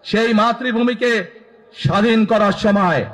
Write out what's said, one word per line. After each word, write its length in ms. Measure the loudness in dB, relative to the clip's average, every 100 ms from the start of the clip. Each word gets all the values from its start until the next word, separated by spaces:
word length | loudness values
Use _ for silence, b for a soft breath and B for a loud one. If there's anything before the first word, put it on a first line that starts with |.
সেই 320 | -2 -2 2
মাতৃভূমিকে 1040 | 2 0 -2 -4 -2 -2 -2 -2 -2 -6 -16 -20 -20 -20 -6
স্বাধীন 500 | -2 0 2 2 2
করার 260 | 2 2
সময় 520 | 0 0 2 2 0 -4